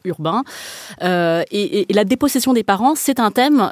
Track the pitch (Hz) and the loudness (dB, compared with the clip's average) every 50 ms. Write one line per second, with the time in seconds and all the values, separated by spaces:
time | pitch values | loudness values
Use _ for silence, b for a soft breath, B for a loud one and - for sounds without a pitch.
0 | _ 185 165 - 151 160 180 233 269 B B B B B B B B B 180 - | _ -10 -8 -6 -4 -4 -2 -2 -4 B B B B B B B B B -12 -6
1 | - 180 185 175 170 165 165 170 165 - - 208 202 - - 208 - - 196 202 | -2 0 0 2 2 2 0 0 -2 -2 -2 -4 -2 0 0 -2 -2 2 2 2
2 | 214 190 254 254 294 277 - 262 - 262 254 233 214 - 196 185 226 269 311 - | 2 2 2 0 0 0 0 0 0 2 2 2 2 0 0 2 2 2 0 0
3 | - - 262 254 233 208 196 247 247 294 302 262 196 - | 0 -2 0 0 0 0 2 2 2 4 4 4 2 2